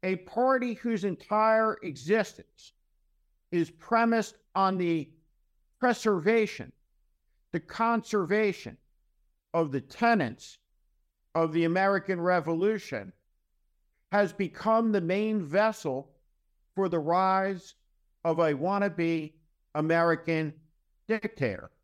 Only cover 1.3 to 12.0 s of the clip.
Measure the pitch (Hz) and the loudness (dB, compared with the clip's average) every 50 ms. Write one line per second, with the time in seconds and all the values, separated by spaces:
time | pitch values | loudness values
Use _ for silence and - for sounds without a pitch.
1.3 | 208 214 220 220 220 220 220 220 - - - 165 143 127 123 151 208 226 202 - | 0 2 2 4 4 4 2 2 0 -4 -8 -12 -12 -10 -2 0 0 0 0 -2
2.3 | - - - _ _ _ - - _ _ _ _ _ _ _ _ _ _ _ _ | -6 -20 -20 _ _ _ -20 -20 _ _ _ _ _ _ _ _ _ _ _ _
3.3 | _ _ _ _ - 170 165 160 - _ - - 233 226 233 233 233 226 208 - | _ _ _ _ -2 -2 -2 -2 -6 _ -4 0 2 2 4 4 2 0 0 -4
4.3 | - _ _ _ _ 190 190 190 190 185 180 170 165 160 143 - - _ _ _ | -8 _ _ _ _ 0 0 2 2 0 0 0 0 -2 -4 -8 -16 _ _ _
5.3 | _ _ _ _ _ _ _ _ _ _ 247 247 240 - - 220 208 180 151 196 | _ _ _ _ _ _ _ _ _ _ 0 0 0 2 0 0 0 2 2 2
6.3 | 226 233 220 - - - 98 71 - _ _ _ _ _ _ _ _ _ _ _ | 2 2 2 0 -4 -12 -14 -16 -18 _ _ _ _ _ _ _ _ _ _ _
7.3 | _ _ _ _ - 170 165 - - - 226 226 233 226 214 - - 208 180 156 | _ _ _ _ -8 -8 -8 -8 -4 -2 0 0 0 0 -2 -2 -2 -2 0 2
8.3 | 196 214 220 208 180 - - 110 - - _ _ _ _ _ _ _ _ _ _ | 0 2 2 0 -2 -4 -10 -16 -16 -18 _ _ _ _ _ _ _ _ _ _
9.3 | _ _ _ _ - 170 165 147 131 139 - - - - 233 233 233 214 147 113 | _ _ _ _ -2 -2 0 0 -2 -6 -6 -6 -6 0 2 2 4 2 0 -2
10.3 | 107 - - - - _ _ _ _ _ _ _ _ _ _ _ _ _ _ _ | -6 -10 -18 -20 -20 _ _ _ _ _ _ _ _ _ _ _ _ _ _ _
11.3 | _ 165 165 160 156 170 165 165 170 185 190 196 196 190 | _ 0 0 0 2 0 2 2 2 2 2 2 2 0